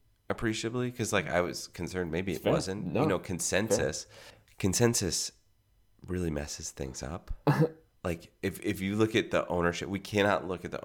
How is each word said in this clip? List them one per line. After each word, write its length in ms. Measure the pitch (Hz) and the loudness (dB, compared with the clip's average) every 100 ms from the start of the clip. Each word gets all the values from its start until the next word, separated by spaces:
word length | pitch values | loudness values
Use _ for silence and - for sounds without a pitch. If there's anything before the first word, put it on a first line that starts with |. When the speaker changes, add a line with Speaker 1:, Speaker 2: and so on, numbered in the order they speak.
| _ _ - | _ _ -8
Speaker 1:
appreciably, 640 | - 113 107 113 123 123 | -2 -2 -2 -2 -2 -4
'cause, 200 | 123 104 | -2 0
like, 160 | 101 78 | 2 2
I 120 | 87 | 2
was 260 | 87 - - | 2 -2 -10
concerned 440 | - 82 90 85 | -8 -4 -2 -2
maybe 200 | 82 95 | -2 -2
Speaker 2:
It's 80 | 80 | 0
Speaker 1:
it 20 | |
Speaker 2:
fair. 100 | 104 | 2
Speaker 1:
wasn't. 320 | 160 95 101 90 | 0 0 -4 -2
Speaker 2:
No, 80 | 98 | 0
Speaker 1:
You 60 | 156 | 2
know, 100 | 87 | 0
Speaker 2:
fair. 80 | - | -2
Speaker 1:
consensus, 840 | 85 - 92 110 - 69 - - - - - _ - | -4 0 0 2 2 2 -2 -10 -18 -20 -20 _ -2
consensus 720 | 98 90 117 117 90 - - - _ _ _ _ _ _ - | 0 4 4 4 0 -2 -4 -10 _ _ _ _ _ _ -6
really 220 | 90 85 | -2 0
messes 400 | 73 76 - 78 | -2 -4 -8 -10
things 320 | - 67 64 | -8 -8 -6
up. 280 | 65 87 - - 147 | -8 -8 -8 -2 2
Speaker 2:
<laughs> 240 | 139 156 - _ _ | 4 2 0 _ _
Speaker 1:
Like, 280 | 92 82 - _ | -6 -6 -8 _
if, 200 | 95 82 | -4 -2
if 180 | 101 95 | -4 -2
you 140 | 95 104 | 0 2
look 180 | 110 110 | 4 4
at 160 | - | 2
the 160 | 87 - | 0 2
ownership, 420 | 87 87 85 - | 2 2 0 -4
we 80 | 98 | -6
cannot 500 | - 104 101 82 82 | 0 4 4 4 0
look 160 | 87 | -6
at 60 | 82 | -6
the 100 | - | -6